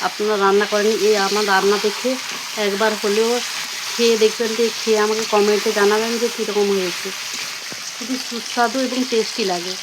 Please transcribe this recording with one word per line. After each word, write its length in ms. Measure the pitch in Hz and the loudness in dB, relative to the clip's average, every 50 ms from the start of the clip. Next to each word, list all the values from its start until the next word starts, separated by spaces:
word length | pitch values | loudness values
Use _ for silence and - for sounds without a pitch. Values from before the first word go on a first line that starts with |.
| - | -2
আপনারা 280 | 185 - - 208 214 214 202 196 | -4 -2 -2 -2 0 0 2 4
রান্না 220 | 196 196 202 208 202 | 4 4 4 2 2
করেন। 220 | 214 208 208 214 226 190 190 214 | 0 2 2 2 2 4 4 4
এই 60 | 214 202 196 | 4 4 2
আমার 180 | 190 202 214 214 202 | 0 0 0 2 2
রান্না 240 | 190 190 190 196 208 202 202 | 2 4 4 4 2 2 2
দেখে 240 | 214 202 - - 247 262 254 - - - - - - - - 214 | 0 -2 0 -2 -2 -2 -2 -6 -10 -10 -10 -10 -8 -4 -2 -2
একবার 260 | 202 196 196 220 220 214 202 | -2 0 2 0 0 0 0
হলেও 280 | - 208 202 214 226 226 240 247 240 - - - - - - - - - | -2 0 2 2 2 2 0 -2 -2 -4 -8 -8 -8 -8 -8 -8 -8 -8
খেয়ে 240 | - - 240 233 233 214 | -2 2 4 4 4 6
দেখবেন, 280 | 220 214 - - 233 220 220 226 | 4 2 2 0 -4 -2 0 0
যে 60 | 240 220 220 - | 0 0 0 -2
খেয়ে 180 | - 226 220 214 214 | 0 2 2 4 4
আমাকে 180 | 214 220 220 226 - | 2 2 -2 -2 2
কমেন্টে 380 | 220 208 202 208 214 202 - 226 208 208 | 2 4 4 4 2 2 2 0 2 4
জানাবেন 340 | 202 202 214 214 220 233 233 226 | 4 4 4 2 0 0 -2 -2
যে 80 | 233 233 - | -2 -2 -2
কীরকম 320 | - 220 202 202 208 208 202 196 | -4 -4 -2 0 2 2 2 2
হয়েছে। 320 | 196 185 180 175 - - 190 185 - - - - - - - - - - - - - - - - | 0 0 -2 -4 -6 -8 -8 -8 -8 -10 -8 -8 -8 -8 -8 -10 -10 -10 -12 -12 -10 -10 -10 -10
খুবই 220 | - 240 220 262 226 - | -10 -8 -6 -6 -6 -6
সুস্বাদু 520 | - 240 226 - - - 247 240 226 214 269 262 | -8 -8 -8 -8 -6 0 0 0 0 2 -2 -2
এবং 140 | 247 247 254 254 - | -2 -2 -2 -2 0
টেস্টি 320 | - 226 214 - - - 220 190 | 0 0 0 -2 -4 -4 -2 -2
লাগে। 220 | 180 175 175 185 185 185 | -2 -2 -4 -6 -8 -8